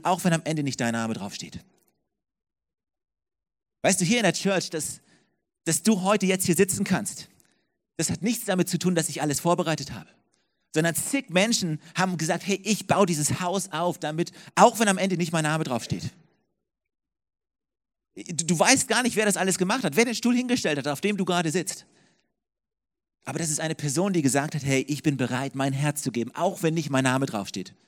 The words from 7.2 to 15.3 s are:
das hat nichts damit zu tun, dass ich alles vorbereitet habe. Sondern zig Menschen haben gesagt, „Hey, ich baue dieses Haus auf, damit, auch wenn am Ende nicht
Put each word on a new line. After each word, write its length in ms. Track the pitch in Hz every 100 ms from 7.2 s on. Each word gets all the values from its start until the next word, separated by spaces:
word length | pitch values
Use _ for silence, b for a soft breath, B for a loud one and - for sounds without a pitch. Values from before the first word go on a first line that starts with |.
| - _ _ _ _ _ _ -
das 140 | 160
hat 120 | 165
nichts 220 | 214 233
damit 240 | - 185 170
zu 100 | 170
tun, 160 | 185
dass 140 | 175 156
ich 140 | 143
alles 180 | 151 139
vorbereitet 520 | 170 175 165 151 -
habe. 180 | 107 - _ _ _ _ _ _
Sondern 200 | 156 165
zig 360 | 165 - 277 262
Menschen 500 | 175 214 233 175 156 B
haben 240 | - 185 175
gesagt, 280 | 165 175 -
„Hey, 140 | 196
ich 240 | 196 214 -
baue 200 | 180 196
dieses 340 | 156 151 -
Haus 320 | 180 190 190
auf, 260 | 156 175 -
damit, 340 | 151 156 175 B B
auch 240 | - 220 226
wenn 100 | 220
am 100 | 190
Ende 180 | 214 175
nicht 160 | 175